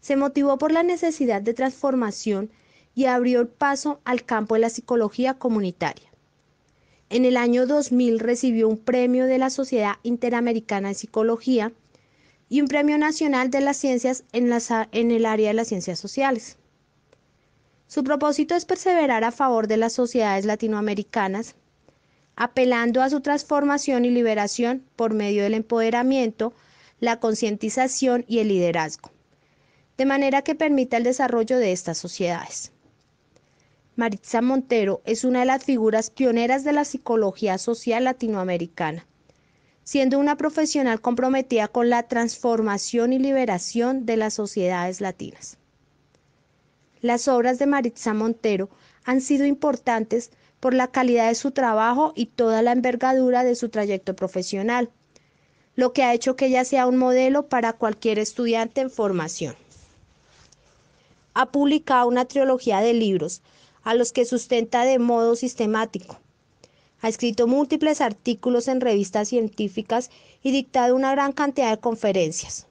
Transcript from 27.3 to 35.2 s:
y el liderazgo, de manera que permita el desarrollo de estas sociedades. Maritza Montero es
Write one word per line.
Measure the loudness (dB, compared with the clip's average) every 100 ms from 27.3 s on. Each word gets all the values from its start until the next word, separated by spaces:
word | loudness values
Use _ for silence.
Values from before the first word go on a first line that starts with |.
| 0 -2 -2 -4 -2 -2 0 0 0 0
y | 0
el | 2
liderazgo, | 2 2 0 -4 -8 -18 _ _ _ _ _ _ _ _ -2
de | 0
manera | 2 2 0
que | 0
permita | -2 2 2 2 0
el |
desarrollo | 0 0 0 0 0 2
de | 2
estas | 0 -4 -8
sociedades. | -10 -4 -4 -4 -8 -14 -16 _ _ _ _ _ _ _ _ _ _ _ _ -4
Maritza | -4 -4 -4 -2
Montero | 0 0 0 0 0 -2 -4
es | -2